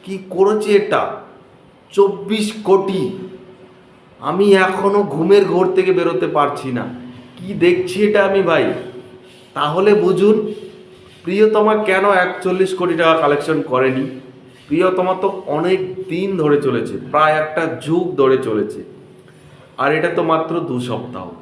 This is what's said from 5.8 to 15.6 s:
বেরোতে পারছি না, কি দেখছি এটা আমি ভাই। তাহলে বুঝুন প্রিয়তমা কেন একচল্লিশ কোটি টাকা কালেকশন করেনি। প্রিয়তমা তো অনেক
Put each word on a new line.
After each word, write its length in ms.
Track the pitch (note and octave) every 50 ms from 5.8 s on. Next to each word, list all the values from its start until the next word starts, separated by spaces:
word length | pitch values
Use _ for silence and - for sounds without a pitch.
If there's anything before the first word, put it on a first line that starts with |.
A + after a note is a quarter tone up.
| F3+ F#3+ F3+ E3+
বেরোতে 300 | D#3+ E3+ D#3+ - D3+ C#3+ D3
পারছি 320 | D3+ C#3+ C#3 C#3+ - - C3+ B2 A#2+
না, 60 | G2+ E2+ - - - - - - - - -
কি 120 | - F3+ F#3+ G3+ D#3 E3
দেখছি 320 | F3+ F3+ F3 - - - G3 G#3
এটা 140 | G#3 G#3 G#3 G3 F#3+
আমি 140 | G3 G3 F#3 E3+
ভাই। 140 | E3 D3 A#2+ F#2+ - - - - - - - - - - - - - - - - -
তাহলে 340 | C#3+ D3 D3 D#3 F3+ G3 G#3+ G3+ F3 F3
বুঝুন 320 | F#3 F3+ E3 G3 G#3 G#3+ G#3+ - - - - - - - - - - - - - - - - -
প্রিয়তমা 500 | E3+ F#3 G3+ G#3+ G#3+ G#3+ G#3+ G#3+ G#3+ G#3+ G#3+ G#3 F#3
কেন 160 | F#3+ F#3+ G3 G3+ G3 F#3 F3+
একচল্লিশ 460 | F#3 F#3 - - F#3 F3+ F#3+ F#3+ F#3 - -
কোটি 160 | F3+ F3+ E3 E3
টাকা 140 | E3+ D#3+ D#3+ D#3+
কালেকশন 360 | D3+ C#3+ D3 C#3+ - D#3+ D#3 D3
করেনি। 420 | C#3 - B2+ B2+ C3+ C3 C3 C3 C3+ - - - - - - - - - - - -
প্রিয়তমা 480 | - C#3+ E3 F#3 F#3 F#3 F#3 F3+ F#3 F#3 F3+
তো 60 | F#3+ A#3 - F#3+ -
অনেক 340 | - C#3+ D3+